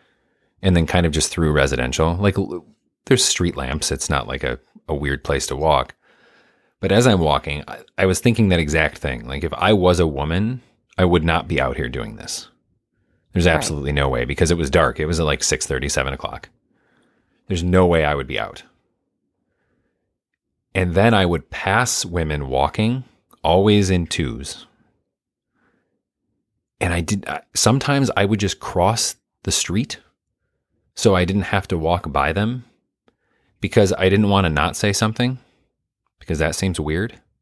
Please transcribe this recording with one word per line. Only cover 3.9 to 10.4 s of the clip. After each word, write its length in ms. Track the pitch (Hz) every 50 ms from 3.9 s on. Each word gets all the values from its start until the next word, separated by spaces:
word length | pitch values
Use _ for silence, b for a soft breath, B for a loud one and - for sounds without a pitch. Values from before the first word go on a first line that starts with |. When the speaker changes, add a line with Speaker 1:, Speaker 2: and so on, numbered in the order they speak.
| 76
Speaker 1:
It's 180 | 69 - -
not, 160 | 76 69 53 53
like, 140 | 65 65 -
a, 140 | 64 62 - - _ _ - _ -
a 60 | 78
weird 280 | 71 73 69 69 69 -
place 220 | - 71 69 - -
to 80 | 67
walk. 380 | 67 76 80 73 65 64 - - b b b b b b b b b b b b b b b b _
But 100 | - 92 95
as 140 | 113 127
I'm 140 | 123 104 90
walking, 420 | 80 76 71 69 - 73 71 73 - -
I, 100 | - - - _ _
I 100 | - 95
was 120 | 95 92 -
thinking 280 | - 123 113 117 110 98
that 100 | 90 85
exact 380 | 80 73 76 80 80 73 - -
thing. 280 | - 73 64 58 57
Like, 180 | 60 67 71 82
if 80 | 78 -
I 180 | - 90 98 110
was 280 | 98 90 90 87 85
a 60 | 87
woman, 560 | 80 71 67 73 78 82 92